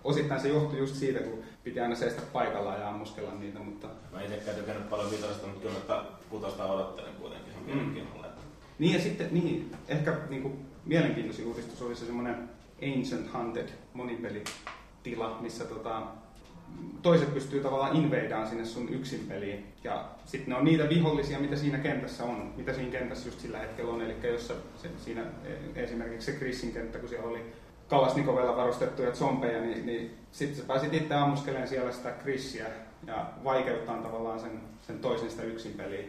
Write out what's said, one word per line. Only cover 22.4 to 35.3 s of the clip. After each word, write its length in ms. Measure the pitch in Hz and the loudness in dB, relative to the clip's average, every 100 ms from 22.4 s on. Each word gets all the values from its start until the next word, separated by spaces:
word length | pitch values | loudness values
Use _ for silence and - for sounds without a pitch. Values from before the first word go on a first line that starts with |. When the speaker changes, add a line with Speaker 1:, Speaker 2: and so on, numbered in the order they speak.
| 101 - | -6 -6
Speaker 1:
mitä 160 | 131 | -4
siinä 180 | 127 123 | -2 -2
kentässä 360 | 127 120 110 123 | -2 -4 -4 -8
just 120 | 110 | -8
sillä 180 | 120 110 | -8 -6
hetkellä 340 | 107 117 117 | -6 -4 -2
on. 80 | 117 | -2
Elikkä 260 | 113 110 123 | -2 -2 0
jos 200 | 117 - | 0 -2
sä, 60 | 180 - - | -6 -8 -10
se, 80 | - - - | -10 -8 -6
siinä 160 | 113 113 - - - - - | -4 -6 -6 -8 -6 -6 -2
e-, 80 | |
esimerkiksi 480 | 117 117 113 113 - | -2 -2 -4 -4 -4
se 60 | - | -2
Chrisin 360 | 127 127 117 | -2 -2 -2
kenttä, 260 | 120 113 117 | -4 -6 -6
kun 100 | 120 | -6
siellä 180 | 120 117 | -4 -4
oli 160 | 117 117 - - - - | -4 -6 -12 -18 -20 4
Kalasnikovella 680 | 139 127 135 139 127 123 120 | 6 8 6 6 6 6 6
varustettuja 540 | 123 120 127 - 123 | 4 4 0 2 0
zombeja, 500 | 123 139 123 120 113 | 4 2 4 2 2
niin, 240 | 113 110 120 | 0 0 0
niin 320 | 117 117 - - | -2 -4 -10 -16
sit 240 | - 143 143 | -4 -2 -2
sä 80 | - | 0
pääsit 260 | 131 147 | 2 4
itse 220 | 160 151 147 | 2 4 6
ammuskeleen 520 | 143 139 - 131 123 | 6 4 2 -2 0
siellä 240 | 131 123 | 0 0
sitä 200 | 120 123 - | -2 -4 -4
Chrisiä 440 | 139 131 131 113 110 110 - - - | -2 -2 -2 -6 -6 -8 -12 -14 -6
ja 180 | 110 - - | -4 -4 -2
vaikeuttaa 540 | 127 131 127 113 117 113 | 2 4 4 2 0 -4
tavallaan 420 | 113 113 113 113 | -2 -2 -2 -2
sen, 120 | 110 110 - - | -6 -8 -12 -16
sen 180 | - 113 | -10 -2
toisen 320 | 127 117 113 | 0 2 0